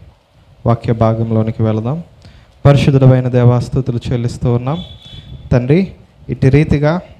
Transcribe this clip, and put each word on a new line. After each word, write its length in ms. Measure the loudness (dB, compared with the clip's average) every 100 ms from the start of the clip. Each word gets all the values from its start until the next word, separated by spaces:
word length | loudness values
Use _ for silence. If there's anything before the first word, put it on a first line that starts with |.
| -16 _ _ _ _ -6 -2
వాక్య 260 | -2 -2
భాగంలోనికి 720 | 0 0 0 -2 -2 -2 -2
వెళదాం. 400 | -2 -2 -4 -8 -10 _ -20 -20 -20 _ 2
పరిశుద్ధుడైన 640 | 4 4 4 4 4 2
దేవా, 320 | 2 2 2
స్తుతులు 400 | 0 -4 -4 -6 -6
చెల్లిస్తూ 400 | -4 -4 -4 -2
ఉన్నాం. 240 | -2 -4 -8 -10 -20 -20 -20 -20 -20 -2
తండ్రి, 400 | 0 2 0 0 -8 -20 _ -12
ఇటు 180 | -2 2
రీతిగా 540 | 2 2 0 0 -2 -6